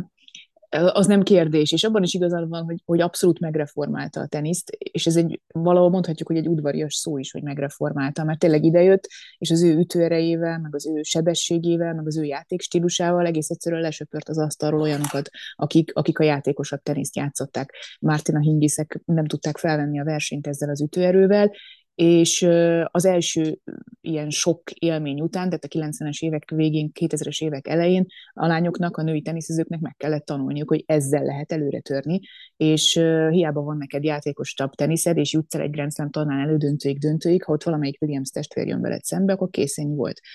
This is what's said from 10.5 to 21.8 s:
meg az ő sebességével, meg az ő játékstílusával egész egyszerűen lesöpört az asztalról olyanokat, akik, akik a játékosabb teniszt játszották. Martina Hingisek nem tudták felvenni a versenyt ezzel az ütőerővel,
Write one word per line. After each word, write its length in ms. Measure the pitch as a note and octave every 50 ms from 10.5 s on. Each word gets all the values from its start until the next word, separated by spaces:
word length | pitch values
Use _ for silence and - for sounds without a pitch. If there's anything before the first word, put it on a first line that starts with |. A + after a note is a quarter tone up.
| E3 E3
meg 160 | D#3+ D3+ D3
az 120 | D3 -
ő 140 | D#3 D#3 D3+
sebességével, 920 | D3+ - - E3 D#3+ F3 E3 E3 - - E3+ E3 E3 E3+ E3+ E3 E3+ E3+ E3
meg 140 | D#3+ D#3
az 100 | D#3 D3+
ő 60 | D#3+ D3+
játékstílusával 1000 | D3 C3+ D3 E3+ - F3+ F3 - - - F3 E3+ F3 - - F3 E3+ F3 F3 F3
egész 240 | E3+ E3 D#3 D3+ -
egyszerűen 320 | E3+ - - E3+ E3 E3
lesöpört 480 | E3 D#3+ D#3 - D#3 - - D3+ - -
az 80 | D3+
asztalról 440 | D#3+ D3+ D#3 - - D3+ D3+ D#3 D3+
olyanokat, 480 | D#3 D3+ D3 C#3+ D3 C#3+ - C#3 C#3+ - - - - - -
akik, 400 | - - C#3+ - E3 D#3 - -
akik 240 | - D3 - D#3+ -
a 40 | D#3+
játékosabb 580 | D3+ D3 C#3+ - C#3+ D3 - D3 - D3 C#3
teniszt 340 | - - D3 C#3+ - - -
játszották. 600 | - C#3+ D3 - - C3+ - - B2+ C#3 - - - - - - -
Martina 400 | - D3+ D3+ D3 - - D#3 D3+
Hingisek 600 | D3 D#3 D#3 D3+ D3+ D3 - - D3+ - - - _
nem 200 | - E3+ D#3+ D#3+
tudták 320 | D3+ - D3+ - D3 D3
felvenni 420 | - - E3 D#3 D3+ D3 D3 D3 C#3+
a 40 | C#3+
versenyt 440 | D#3+ D#3 D3+ D3 - - D3 D3
ezzel 220 | D3 C#3+ C#3 D3+ D3
az 120 | C#3+ C#3
ütőerővel, 720 | D3 D3 - F3+ F3+ F3+ F#3 F#3+ F#3+ F#3+ G3+ G#3 G#3 G#3 G3+ - - - - _